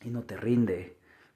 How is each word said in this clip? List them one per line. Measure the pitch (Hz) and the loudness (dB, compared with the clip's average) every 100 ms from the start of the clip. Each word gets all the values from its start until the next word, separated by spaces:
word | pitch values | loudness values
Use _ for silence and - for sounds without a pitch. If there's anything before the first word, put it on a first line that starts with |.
y | 120 | -8
no | 120 | -8
te | 113 95 | -8 -6
rinde? | 107 120 110 90 90 - _ _ _ | 2 4 4 0 -6 -16 _ _ _